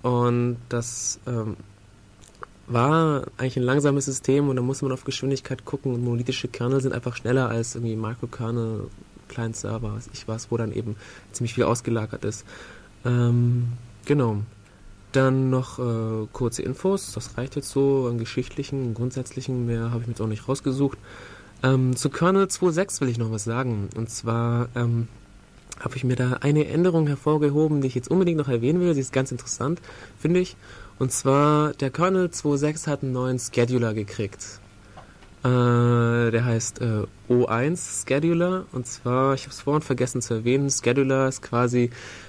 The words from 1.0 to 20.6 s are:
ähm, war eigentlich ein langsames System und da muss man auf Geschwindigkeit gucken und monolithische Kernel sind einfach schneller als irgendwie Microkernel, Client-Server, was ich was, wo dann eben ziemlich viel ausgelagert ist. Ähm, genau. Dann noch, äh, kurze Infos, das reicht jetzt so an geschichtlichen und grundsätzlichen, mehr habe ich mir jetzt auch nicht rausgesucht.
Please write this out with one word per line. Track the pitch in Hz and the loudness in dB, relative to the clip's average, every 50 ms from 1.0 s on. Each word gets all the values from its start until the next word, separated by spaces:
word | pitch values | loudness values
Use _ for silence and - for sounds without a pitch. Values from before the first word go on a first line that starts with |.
| - - - - - | -6 -6 -6 -6 -6
ähm, | 123 123 117 107 107 95 - - - - - - - - - - - - - - - - - - - - - - - | -4 -4 -4 -4 -4 -6 -8 -12 -20 -20 -20 -20 -20 -20 -20 -20 -20 -20 -20 -20 -20 -20 -20 -20 -20 -20 -20 -10 -2
war | 123 117 123 139 156 165 165 156 147 135 - - - - | 0 2 4 4 4 4 4 4 2 0 -2 -6 -6 -4
eigentlich | 127 127 - 131 | -4 -2 0 0
ein | 123 | 2
langsames | 123 131 147 143 147 135 143 135 | 2 2 4 4 4 4 2 0
System | 139 131 - - - 135 143 143 139 | -2 -4 -2 0 2 2 4 4 2
und | 131 | 2
da | 127 | 0
muss | 123 127 135 - 143 | 0 -2 -2 -2 -2
man | 135 | -4
auf | 127 127 - | -4 -4 -6
Geschwindigkeit | 139 - - - 135 139 131 - - 131 - - | -8 -6 -4 -2 -2 -2 -2 -4 -8 -10 -10 -6
gucken | - - 139 - 135 123 | -8 -8 -4 -4 -4 -2
und | 120 123 | 0 0
monolithische | 120 120 120 120 123 123 - - 127 | 0 0 0 -2 -2 -4 -4 -6 -8
Kernel | - - 120 123 135 139 | -6 -4 -2 0 2 2
sind | 127 135 - | 2 0 -2
einfach | 123 - 127 117 | -2 -4 -6 -8
schneller | - - 120 127 131 127 120 | -4 -2 0 2 2 2 2
als | 117 117 117 - - | 0 -2 -4 -4 -6
irgendwie | 120 120 113 110 | -6 -4 -4 -4
Microkernel, | 110 110 107 117 117 - 120 - - 113 113 117 120 113 113 113 107 95 - - - - - - - - - | -2 -4 -4 -6 -6 -8 -10 -8 -6 -4 -4 -2 -2 -2 -4 -4 -6 -8 -10 -12 -18 -20 -20 -20 -20 -20 -14
Client-Server, | - - 117 113 113 - - 101 110 110 113 107 104 | -8 -6 -6 -4 -6 -6 -6 -6 -6 -4 -4 -6 -6
was | 107 - - - | -8 -10 -12 -16
ich | - - - | -14 -8 -8
was, | 110 113 - - | -8 -8 -6 -4
wo | 123 117 | -4 -2
dann | 113 107 | -2 -2
eben | - 107 117 110 104 - - - - - - - | -4 -4 -6 -6 -8 -10 -12 -18 -20 -20 -20 -16
ziemlich | - - 123 117 - | -8 -6 -6 -4 0
viel | 123 - | 2 4
ausgelagert | 82 120 117 - 117 117 113 107 110 - - - | 4 2 2 0 -2 -2 -2 -2 -4 -6 -6 -4
ist. | 104 - - - - - - - - - - - - - - - | -6 -6 -6 -12 -18 -18 -18 -18 -18 -20 -20 -20 -20 -20 -6 -2
Ähm, | 123 123 120 120 120 120 120 120 120 123 120 120 120 120 - - - - - - | 0 2 4 4 4 4 4 4 4 2 2 0 -2 -4 -8 -12 -18 -20 -16 -2
genau. | - 143 147 127 113 107 101 107 - - - - - - - - - - - - - | 0 2 2 4 2 0 -2 -4 -6 -10 -20 -20 -20 -20 -20 -20 -20 -20 -20 -18 -2
Dann | - 135 131 131 131 131 131 131 | 2 4 4 4 4 4 2 2
noch, | 127 127 127 - - - | 2 0 0 -4 -6 -4
äh, | 127 120 117 113 113 110 110 110 110 - | -2 -2 0 0 -2 -2 -2 -4 -4 -6
kurze | - - 127 117 - - | -4 -2 -2 -2 -2 -2
Infos, | - - 131 - - 185 196 185 - - - | -4 -4 -4 -2 0 0 0 0 -2 -6 -10
das | - - - - - | -10 -10 -8 -8 -6
reicht | 127 139 - | -6 -4 -6
jetzt | 147 - - | -6 -8 -2
so | - 139 139 139 139 135 127 120 | 0 2 2 4 4 2 2 0
an | 120 117 | -2 -2
geschichtlichen | 113 - - 127 123 - - - 139 - 139 139 131 120 | -4 -4 -4 -4 -6 -4 -6 -8 -6 -4 -4 -4 -4 -4
und | 107 | -4
grundsätzlichen, | 110 120 127 - 135 127 - - 131 131 - 131 123 120 | -2 -4 -4 -4 -6 -8 -8 -8 -8 -6 -4 -2 -2 -2
mehr | 117 117 113 117 117 | -2 -2 -2 -2 -2
habe | 120 113 | -2 -4
ich | 117 117 | -4 -4
mir | 113 | -4
jetzt | - | -4
auch | 113 110 | -4 -4
nicht | 107 107 - - | -4 -4 -4 -4
rausgesucht. | 135 135 | -4 -2